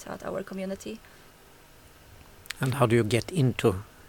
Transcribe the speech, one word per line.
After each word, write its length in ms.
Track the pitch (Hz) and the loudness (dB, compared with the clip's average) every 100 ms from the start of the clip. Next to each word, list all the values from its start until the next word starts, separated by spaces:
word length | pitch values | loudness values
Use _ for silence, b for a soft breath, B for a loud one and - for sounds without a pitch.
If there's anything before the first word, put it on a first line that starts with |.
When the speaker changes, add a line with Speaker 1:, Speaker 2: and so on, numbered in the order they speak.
| - | -10
Speaker 1:
at 160 | - - | -10 -6
our 180 | - | -8
community. 560 | 196 190 190 196 214 220 b b b - - - - - - - - - - - - - | -6 -8 -8 -8 -10 -14 b b b -20 -20 -20 -20 -20 -20 -20 -20 -20 -20 -20 -18 -4
Speaker 2:
And 140 | 135 120 | -2 2
how 100 | 123 | 4
do 100 | 117 | 4
you 80 | |
get 280 | 107 117 - | 4 0 0
into 520 | 180 131 110 117 95 - - | 2 2 4 2 2 -6 -20